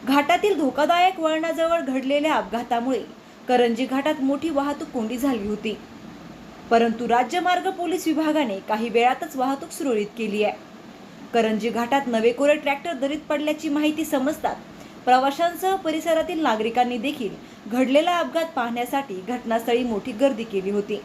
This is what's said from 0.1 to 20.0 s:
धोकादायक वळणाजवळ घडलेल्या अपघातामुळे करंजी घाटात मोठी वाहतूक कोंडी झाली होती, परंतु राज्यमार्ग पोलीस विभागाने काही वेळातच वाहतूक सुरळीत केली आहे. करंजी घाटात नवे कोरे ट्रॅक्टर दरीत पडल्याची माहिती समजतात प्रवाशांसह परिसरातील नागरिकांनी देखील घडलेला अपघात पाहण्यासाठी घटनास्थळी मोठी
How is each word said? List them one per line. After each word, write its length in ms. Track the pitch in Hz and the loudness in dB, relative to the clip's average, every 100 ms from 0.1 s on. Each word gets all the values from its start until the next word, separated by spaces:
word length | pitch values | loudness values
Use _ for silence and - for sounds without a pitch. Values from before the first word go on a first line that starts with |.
| 285 285 349 415 320 | 2 4 2 2 2
धोकादायक 600 | 285 269 294 349 359 370 | 0 2 2 4 4 2
वळणाजवळ 640 | 311 320 330 320 330 339 | 0 0 -2 0 2 0
घडलेल्या 520 | 277 262 262 285 302 | 0 -2 0 0 2
अपघातामुळे 680 | 262 196 226 240 233 247 247 156 - - - - | 0 -2 -6 -2 -2 0 -2 -4 -16 -20 -16 0
करंजी 380 | 247 240 226 262 | 4 4 2 0
घाटात 360 | 262 285 302 | 0 0 0
मोठी 280 | 269 285 311 | 0 0 0
वाहतूक 380 | 277 285 294 320 | 0 -2 -4 -6
कोंडी 300 | 262 220 247 | -6 -4 -2
झाली 300 | 277 240 202 | 0 0 -2
होती, 280 | 208 226 190 - - - - - - - - - | -4 -4 -6 -12 -18 -18 -18 -18 -18 -18 -18 2
परंतु 380 | 233 233 226 233 | 4 4 0 2
राज्यमार्ग 600 | 233 254 349 349 359 370 | 2 2 0 2 2 0
पोलीस 380 | 370 349 349 320 | -2 -2 -2 0
विभागाने 520 | 302 311 302 254 196 - | 0 2 2 0 -2 -4
काही 200 | 220 233 | -2 0
वेळातच 460 | 220 240 262 330 262 | 4 4 2 -6 -2
वाहतूक 360 | 254 277 330 | -2 -2 -6
सुरळीत 360 | - 285 220 208 - | -6 0 0 -2 -4
केली 260 | 214 202 | -4 0
आहे. 100 | 208 - - - - - - - - | 0 -2 -14 -20 -20 -20 -20 -18 -2
करंजी 360 | 233 220 220 226 | 2 2 2 0
घाटात 380 | 220 233 277 269 | -2 2 0 2
नवे 240 | 226 226 | 2 2
कोरे 240 | 240 285 302 | 4 4 4
ट्रॅक्टर 380 | 285 277 349 | 0 -4 -4
दरीत 260 | 285 269 302 - | -4 -2 -4 -4
पडल्याची 400 | 302 302 302 320 | -2 -2 -2 -2
माहिती 360 | 285 302 311 311 | 0 0 0 -2
समजतात 500 | 285 262 320 - - - - - - - | 0 0 -2 -4 -4 -12 -18 -18 -6 4
प्रवाशांसह 680 | 254 269 285 339 339 370 381 | 4 4 2 -2 0 0 0
परिसरातील 680 | 330 320 330 320 320 339 | 0 -2 2 0 0 0
नागरिकांनी 560 | 294 220 220 233 247 247 | 0 2 0 2 2 0
देखील 720 | 269 - 208 - - - 214 | -4 -4 -6 -8 -16 -16 -4
घडलेला 460 | 240 254 277 339 349 | 0 4 4 4 0
अपघात 280 | 262 320 320 277 | 0 -2 -2 -2
पाहण्यासाठी 680 | 240 240 247 277 269 185 185 | -2 -2 -2 -2 -4 -8 -6
घटनास्थळी 560 | 247 233 226 233 240 | -6 -2 -2 2 2
मोठी 280 | 247 208 | 2 -2